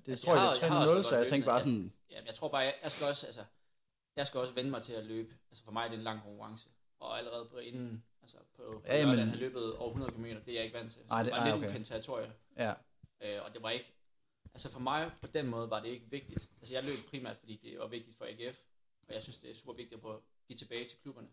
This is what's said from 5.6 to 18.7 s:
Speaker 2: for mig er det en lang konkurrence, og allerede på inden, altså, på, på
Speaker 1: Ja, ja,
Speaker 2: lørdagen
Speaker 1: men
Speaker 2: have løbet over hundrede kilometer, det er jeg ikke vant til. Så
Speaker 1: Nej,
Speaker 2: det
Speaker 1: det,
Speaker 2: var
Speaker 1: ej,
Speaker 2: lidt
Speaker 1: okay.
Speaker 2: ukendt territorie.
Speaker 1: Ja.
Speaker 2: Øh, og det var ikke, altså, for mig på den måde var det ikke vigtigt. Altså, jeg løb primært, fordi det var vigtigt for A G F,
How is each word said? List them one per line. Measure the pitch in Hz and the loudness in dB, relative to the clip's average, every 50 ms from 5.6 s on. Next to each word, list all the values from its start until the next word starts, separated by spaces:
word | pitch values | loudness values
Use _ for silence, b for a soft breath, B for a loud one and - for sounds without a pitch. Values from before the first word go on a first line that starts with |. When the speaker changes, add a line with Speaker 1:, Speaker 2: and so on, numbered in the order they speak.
| - | -14
Speaker 2:
for | 110 | -6
mig | 107 113 117 | -4 -2 -2
er | 113 | -2
det | 113 110 | -4 -4
en | 113 | -4
lang | 113 110 107 | -4 -4 -6
konkurrence, | 104 104 104 107 110 107 110 110 - _ _ _ _ _ _ - | -8 -14 -14 -12 -12 -12 -12 -14 -16 _ _ _ _ _ _ -12
og | 123 120 113 117 | -8 -6 -6 -6
allerede | 120 117 117 117 117 117 | -6 -6 -8 -8 -10 -10
på | 127 123 | -12 -12
inden, | 120 120 120 127 123 120 113 113 113 _ _ _ | -12 -10 -8 -8 -8 -8 -8 -10 -12 _ _ _
altså, | _ 120 - - - _ _ | _ -20 -20 -20 -20 _ _
på, | - | -16
på | 120 113 110 107 - | -12 -12 -12 -8 -2
Speaker 1:
Ja, | - 131 | 2 4
ja, | 151 | 6
Speaker 2:
lørdagen | 147 135 127 117 | 8 8 8 6
Speaker 1:
men | 110 110 | 6 4
Speaker 2:
have | 110 113 | 2 0
løbet | 127 131 127 123 117 110 - | -2 -2 -2 -2 -2 -2 -2
over | - 123 117 | -2 -4 -4
hundrede | 113 135 135 120 | -2 -2 -4 -4
kilometer, | 113 110 113 117 113 107 | -4 -6 -8 -8 -10 -10
det | - 123 | -8 -6
er | 117 | -4
jeg | 113 113 | -4 -4
ikke | 113 117 117 | -4 -6 -8
vant | 113 113 | -10 -10
til. | - - | -14 -12
Så | - - | -4 2
Speaker 1:
Nej, | 113 117 | 4 4
Speaker 2:
det | 113 123 | 4 4
Speaker 1:
det, | |
Speaker 2:
var | 120 117 | 4 2
Speaker 1:
ej, | 117 | 4
Speaker 2:
lidt | 113 107 | 4 4
Speaker 1:
okay. | 104 95 101 | 2 0 -2
Speaker 2:
ukendt | - - 107 | -4 -4 -6
territorie. | - 117 113 - - 131 113 110 110 113 - _ _ - | -6 -6 -8 -6 -4 -6 -6 -6 -6 -10 -18 _ _ -4
Speaker 1:
Ja. | 127 120 107 - - - _ _ _ - - _ - | -2 -2 -2 -2 -4 -8 _ _ _ -20 -20 _ -10
Speaker 2:
Øh, | 104 104 101 101 - | -6 -6 -4 -4 -6
og | 104 107 | -8 -10
det | 117 | -8
var | 113 110 | -4 -2
ikke, | 117 123 - - _ _ _ _ _ _ _ _ _ _ - - - | -2 -2 -4 -8 _ _ _ _ _ _ _ _ _ _ -20 -20 -14
altså, | - - 120 | -10 -10 -10
for | 110 127 | -8 -4
mig | 127 131 143 156 160 165 - - | -2 0 0 0 0 -2 -6 -10
på | - | -10
den | - - 156 139 | -4 -2 0 0
måde | 127 117 113 117 110 | 0 -2 -2 -2 -2
var | 107 107 | -2 -2
det | 107 117 | -2 -4
ikke | 123 123 117 113 | -8 -8 -10 -10
vigtigt. | 139 139 135 - - - - - _ - | -10 -10 -10 -6 -8 -8 -8 -10 _ -20
Altså, | - 117 127 | -12 -4 -4
jeg | 131 131 | -2 -2
løb | 143 139 117 - - | -2 -4 -6 -6 -8
primært, | - 135 123 110 101 | -10 -8 -8 -8 -10
fordi | - - 113 107 104 | -10 -12 -16 -16 -14
det | - 113 - - | -14 -14 -10 -10
var | - | -8
vigtigt | 107 120 117 113 117 113 - | -8 -8 -10 -10 -12 -14 -12
for | 120 | -12
A | 117 | -10
G | 113 117 117 123 127 | -10 -8 -10 -10 -10
F, | - _ _ | -12 _ _